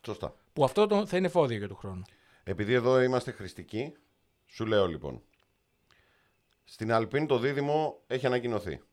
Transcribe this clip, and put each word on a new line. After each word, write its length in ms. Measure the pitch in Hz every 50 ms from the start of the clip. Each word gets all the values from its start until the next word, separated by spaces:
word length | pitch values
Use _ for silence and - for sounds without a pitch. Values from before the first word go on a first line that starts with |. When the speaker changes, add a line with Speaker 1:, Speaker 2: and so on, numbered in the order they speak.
| _
Speaker 1:
Σωστά. 280 | - 104 - - 76 - _ _ _
Speaker 2:
Που 120 | _ 156 143
αυτό 220 | 127 - 202 214
το, 200 | 208 208 202 214
θα 100 | 170 -
είναι 100 | 180 185
εφόδιο 320 | 175 175 180 156 131 117 104
για 100 | 101 98
του 60 | 101
χρόνου. 260 | - - 101 95 90 92 - _ _ _ _ _ _ _
Speaker 1:
Επειδή 280 | - 95 95 104 101
εδώ 300 | 127 127 113 127 131 131
είμαστε 280 | 127 127 127 127 127 -
χρηστικοί, 600 | 117 - 101 90 - - 87 - - 107 135 160 - _ _ _ _ _ _ _ _ _ _
σου 200 | _ - - 113
λέω 200 | 110 110 104 98
λοιπόν. 360 | 90 80 73 - 71 64 57 _ _ _ _ _ _ _ _ _ _ _ _ _ _ _ _ _ _ _ _ _ _ _ _ _ _ _ _ _
Στην 280 | _ - - 110 110
Αλπίν 340 | 117 113 113 110 120 143 156
το 120 | 147 139 120
δίδυμο 640 | 117 139 143 139 143 143 147 156 156 143 - - _
έχει 200 | _ 123 131 127
ανακοινωθεί. 540 | 131 127 123 120 120 113 104 - 92 76 - - _